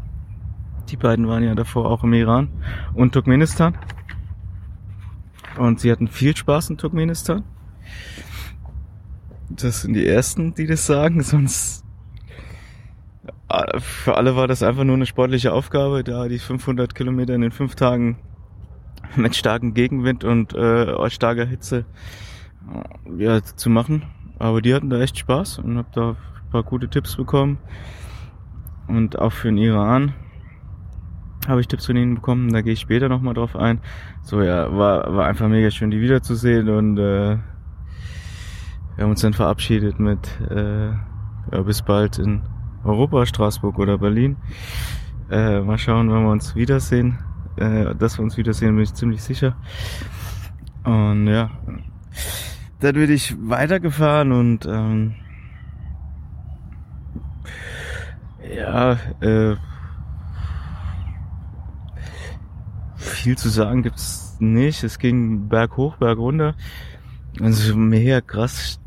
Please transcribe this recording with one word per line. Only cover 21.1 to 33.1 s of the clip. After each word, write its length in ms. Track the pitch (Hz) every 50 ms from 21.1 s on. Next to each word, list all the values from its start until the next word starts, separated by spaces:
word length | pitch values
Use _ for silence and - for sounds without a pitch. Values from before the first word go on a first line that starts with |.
starker 340 | - - 127 117 120 120 120
Hitze, 400 | 123 127 - - - 131 120 117 - - - - - - - - - - - - - - - - - - - - - - - - - 85
äh, 100 | 85 104
ja, 200 | 113 113 110 104
zu 280 | - - - - 120
machen. 340 | 113 117 117 151 156 151 151 147 - - - - - -
Aber 240 | 113 113 113 113 107
die 100 | 123 131
hatten 160 | 139 151 135
da 120 | 123 120
echt 180 | 127 131 - -
Spaß 400 | - - 127 147 196 - - -
und 180 | - 113 117
hab 160 | 120 117 - -
da 180 | 117 117 117
ein 400 | 113 - - - - - - - -
paar 100 | 117 113
gute 260 | - 127 123 131 -
Tipps 280 | - 143 139 - -
bekommen. 420 | - 131 - - 139 139 143 143 - - - - - - - - - - - - - - - - - - - - - - - - - -
Und 320 | - 113 113 113 107 - -
auch 140 | - 113 -
für 160 | - - 117
den 100 | 110 101
Iran 560 | 110 113 110 104 101 107 123 131 143 143 135 - - - - - - - - - - - - - - - - - - - - - - - - - - -
habe 140 | 131 123 120
ich 60 | -
Tipps 180 | - - -
von 100 | - 123
ihnen 200 | 123 123 123 120
bekommen, 360 | 107 - - 123 123 123 117 113
da 80 | 110
gehe 140 | 107 113 110
ich 60 | 113
später 280 | - - 110 120 135
nochmal 240 | 131